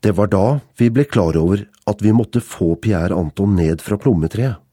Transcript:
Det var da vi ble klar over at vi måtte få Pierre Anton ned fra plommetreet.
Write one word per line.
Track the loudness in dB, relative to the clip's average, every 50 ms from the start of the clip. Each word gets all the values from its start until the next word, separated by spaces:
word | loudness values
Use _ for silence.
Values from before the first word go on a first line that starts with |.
| 2
Det | 0 2 2
var | 0 0 2
da | 2 2 2 0 -2 -4 _ _
vi | 0 0 2
ble | 2 0 -2
klar | 0 0 0 0 2 2 0
over | 2 2 0 -2 -4 -10 _ _ _
at | -6 -6 0 2
vi | 2 2
måtte | 2 0 0 -4 -6 -6
få | -6 -6 -4 -2 -2 -2
Pierre | -2 -2 -2 -2 0 0 -2 -2
Anton | -2 -4 -6 -4 -2 0 0 2
ned | 2 2 0 0 -2
fra | -4 -6 -6
plommetreet. | -2 0 0 0 2 0 -2 -2 -4 -4 -4 -4 -8 _ _